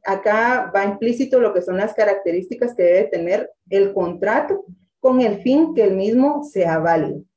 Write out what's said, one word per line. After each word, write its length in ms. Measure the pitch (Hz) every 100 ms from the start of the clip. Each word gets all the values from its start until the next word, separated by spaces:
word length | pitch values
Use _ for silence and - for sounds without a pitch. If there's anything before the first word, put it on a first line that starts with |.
Acá 640 | - 196 214 214 240 247 -
va 100 | 202
implícito 560 | 202 202 226 233 262 254
lo 120 | 226
que 100 | 180
son 140 | 175 185
las 180 | 214
características 800 | 220 208 190 175 175 180 233 240
que 100 | -
debe 200 | 175 180
tener 460 | - 175 170 196 - _ _
el 240 | 196 196
contrato 720 | 196 175 165 202 247 311 392 - - _ _
con 200 | 254 254
el 220 | 233 202
fin 320 | 247 277 320
que 80 | -
el 140 | 208 190
mismo 480 | 202 240 285 285
sea 340 | - 196 170 160
válido. 460 | 165 165 139 143 -